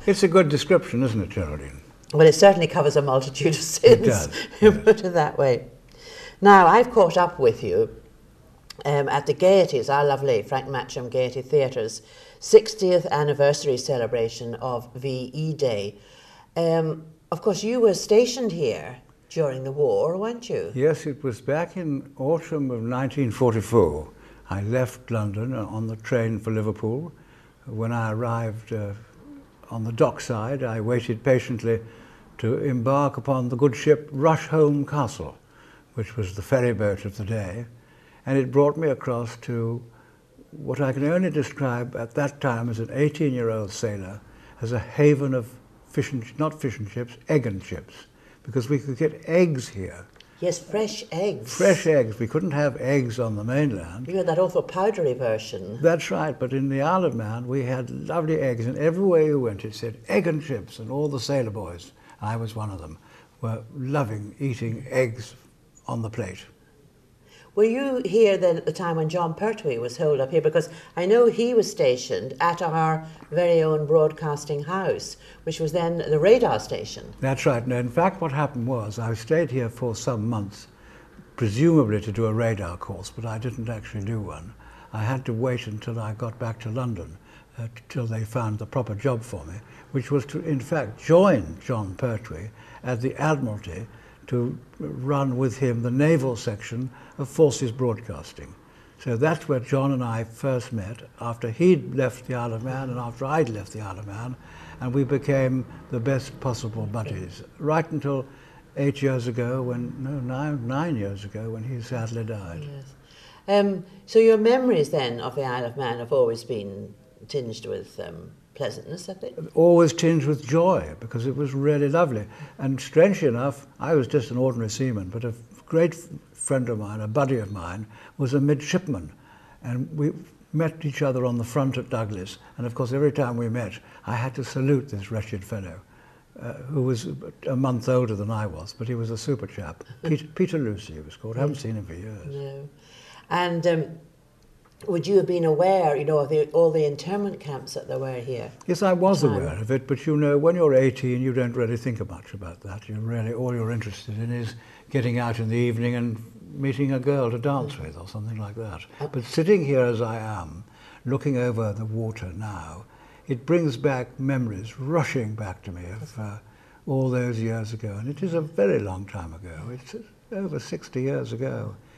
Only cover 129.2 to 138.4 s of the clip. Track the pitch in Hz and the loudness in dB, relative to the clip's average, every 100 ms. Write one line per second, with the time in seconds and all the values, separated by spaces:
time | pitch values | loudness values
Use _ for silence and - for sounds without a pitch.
129.2 | - - - - - 123 151 156 147 - | -20 -20 -20 -16 -8 -6 -6 -2 -2 -4
130.2 | - - _ 151 160 160 147 131 143 127 | -14 -20 _ -2 -2 -2 -6 -2 0 2
131.2 | 123 120 117 151 135 127 - 120 107 104 | 0 -2 -2 0 0 -2 -4 -4 -4 -6
132.2 | 95 - - - 120 117 123 135 147 147 | -10 -14 -18 -8 -8 -4 -2 2 2 2
133.2 | 123 120 117 123 104 - - - - 117 | -2 -2 -2 -4 -6 -10 -18 -14 -6 -4
134.2 | 131 123 123 135 135 139 139 101 95 110 | -4 -6 -6 -2 2 2 0 -10 -6 -6
135.2 | - 104 - 104 92 90 - - - - | -6 -10 -8 -10 -10 -14 -20 -20 -20 -20
136.2 | _ - - 143 131 147 127 117 170 139 | _ -16 -14 -12 -6 -2 0 -2 -4 -10
137.2 | - - - 127 131 123 123 127 120 104 | -12 -10 -4 0 0 0 2 2 2 -2
138.2 | 104 113 | -4 -4